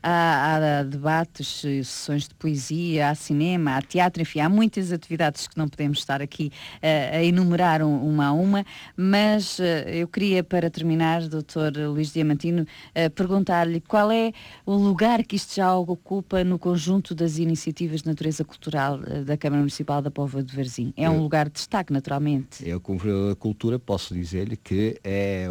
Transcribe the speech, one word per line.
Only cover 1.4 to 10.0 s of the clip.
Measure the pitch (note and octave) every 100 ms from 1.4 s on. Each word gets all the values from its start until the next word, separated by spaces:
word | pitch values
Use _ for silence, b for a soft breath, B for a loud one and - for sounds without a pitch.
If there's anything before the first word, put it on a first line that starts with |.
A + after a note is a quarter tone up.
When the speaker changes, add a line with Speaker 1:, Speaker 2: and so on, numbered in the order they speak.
| D3 - D3
Speaker 1:
eh, | C#3
sessões | B2+ - - D3 C#3+
de | -
poesia, | D#3+ C#3+ B2 D#3 E3+ D#3 C#3+
há | D3+
cinema, | - D3 D#3+ F3+ D3+ C3
há |
teatro, | - F3 F3+ E3+
enfim, | E3 D3+
há | D3+
muitas | G#3 A3 G#3 F#3
atividades | E3+ - D#3+ D#3+ C#3+ -
que | -
não | D3+
podemos | - D3 C#3+
estar | - C#3
aqui, | C#3 - D3 B B B
eh, | D#3+ D#3 C3+ D#3
a | E3+
enumerar | F3 F3+ F3 F3+ D#3
um, | D#3 C#3+ D3+
uma | D3+ C#3+
a |
uma, | D3+ F#3+ G3 G3 B B -
mas, | F#3 G3+ G#3+ G#3+ F#3+ -
eh, | F3+ E3 -
eu | E3+